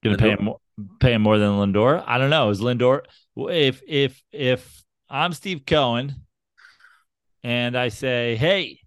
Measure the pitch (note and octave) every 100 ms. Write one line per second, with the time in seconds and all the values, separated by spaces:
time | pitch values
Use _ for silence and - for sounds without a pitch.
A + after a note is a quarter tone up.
0 | G#2+ G2+ A2 G2+ G#2 - _ - G2 -
1 | C3 A2+ G#2+ G#2+ G#2 G2+ G2+ G2+ A#2+ F3
2 | - A#2+ C3+ D#3 A2 G2 A#2+ B2 B2 C3+
3 | - _ _ - C#3 F3 C#3 B2+ - C#3+
4 | C3+ - _ - B2+ B2+ - - _ _
5 | - C#3 F3 D#3+ G3 D#3+ - D#3 B2+ A#2
6 | C#3 C#3 - _ _ _ - _ _ _
7 | _ _ _ _ B2 A#2+ A#2+ B2 B2 -
8 | C3 B2 A#2+ A2+ D#3 G3 B2+ C2+